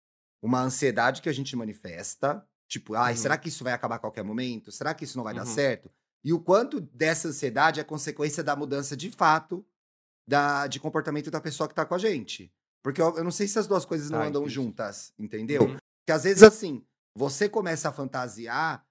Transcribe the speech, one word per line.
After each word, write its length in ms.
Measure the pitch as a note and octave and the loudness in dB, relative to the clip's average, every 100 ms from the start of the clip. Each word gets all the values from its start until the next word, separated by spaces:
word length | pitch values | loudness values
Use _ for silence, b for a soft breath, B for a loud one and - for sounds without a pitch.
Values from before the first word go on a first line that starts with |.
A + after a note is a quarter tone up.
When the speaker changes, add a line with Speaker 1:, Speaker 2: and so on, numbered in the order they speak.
| _ _ _ _ | _ _ _ _
Speaker 1:
uma 200 | A2 B2+ | -2 0
ansiedade 600 | B2+ - C3+ A2 A#2+ C3 | 0 0 0 2 0 0
que 80 | E3 | -4
a 40 | |
gente 220 | C3+ C3+ B2 | -4 -6 -6
manifesta, 880 | A2 G2+ F#2+ E2 G2+ - C#3 G3 - _ _ | -8 -10 -14 -10 -10 -4 -2 -4 -10 _ _
tipo, 260 | - - G#2+ | -12 -6 0
"Ai, 180 | B2 | 0
Speaker 2:
Uhum. 40 | A#2 | 0
Speaker 1:
será 180 | C3+ D#3+ | 0 -2
que 120 | E3 | -2
isso 140 | - | -6
vai 100 | B2+ | -4
acabar 220 | A#2+ A#2+ A2+ | -4 -4 -6
a 40 | |
qualquer 240 | A2 A2 | -8 -8
momento? 480 | G2+ A2+ B2+ A2+ - | -8 -6 -6 -8 -12
Será 220 | - C#3 | -8 -6
que 100 | D#3 | -6
isso 140 | D3+ C3 | -8 -8
não 60 | |
vai 100 | G#2+ | -8
dar 80 | A2+ A#2+ | -8 -4
Speaker 2:
Uhum. 80 | |
Speaker 1:
certo?" 360 | A2+ C#3 A#2 - _ _ _ | 0 0 -2 -8 _ _ _
E 100 | C#3 | -2
o 60 | E3 | -2
quanto 400 | E3+ G3 C#4 C#4+ | 4 4 4 -4
dessa 460 | C#3+ B2 D#3 D#3+ E3+ | -10 -2 0 0 -2
ansiedade 500 | C3+ C3+ A2+ D#3 D#3 | -4 -2 4 4 2
é 40 | |
consequência 600 | D3 D#3 D3+ D3 D3+ D3 | -4 -6 -6 -4 -4 -2
da 120 | D3+ C#3+ | -4 -4
mudança 400 | C#3+ C#3 C3+ C#3 | -4 -4 -4 -8
de 140 | D3+ | -10
fato 540 | - E3 D#3 D#3 F3 - _ _ _ _ _ - | 2 4 4 0 -10 -12 _ _ _ _ _ 0
da, 400 | C#3+ C#3+ C#3+ C#3+ | 2 2 0 -2
de 120 | C3 | -6
comportamento 520 | D#3 D#3 D#3 D3 D3 | -4 -4 -4 -6 -6
da 100 | D#3 | -8
pessoa 260 | D3+ - D#3 | -6 -4 -4
que 60 | - | -4
tá 100 | D#3 | -2
com 100 | F3+ | -2
a 20 | |
gente. 540 | G#3+ D#3+ G2+ - F2 _ _ _ | 0 -2 -6 -14 -16 _ _ _
Porque 180 | C#3 C#3 | -6 2
eu, 160 | E3 E3 | 2 2
eu 60 | |
não 80 | E3+ | -4
sei 160 | F3 G3+ | -2 -2
se 100 | A3 | -2
as 80 | G#3 | 0
duas 160 | F#3+ - | 0 0
coisas 240 | E3 D3 | -6 -4
não 100 | A2+ | -4
Speaker 2:
Tá, 80 | A2 | -2
Speaker 1:
andam 140 | C#3+ | -2
Speaker 2:
entendi. 120 | C#3+ B2+ | -4 -4
Speaker 1:
juntas, 580 | A#2+ - G#2 - - - | -6 -6 -10 -10 -16 -14
entendeu? 460 | G#2+ G#2+ A2+ C#3+ | -10 -8 -4 2
Speaker 2:
Uhum. 140 | B2+ C3+ - _ | 2 2 -14 _
Speaker 1:
Porque 100 | - | -2
às 120 | D#3 | 0
vezes, 200 | F3 F#3 | 2 12
assim, 400 | G#3+ G#3+ F#3 B2 - _ _ G#2 | 12 12 -2 -8 -12 _ _ -6
você 340 | C#3 C#3 G#3 | -4 -2 -2
começa 400 | G#3+ F3+ D#3+ D#3 | -2 -2 -2 -4
a 20 | |
fantasiar, 920 | C#3 C3 C3+ B2 G#2+ A2+ C3 D#3+ C#3 _ | -6 -8 -6 -8 -10 -8 -4 -4 -6 _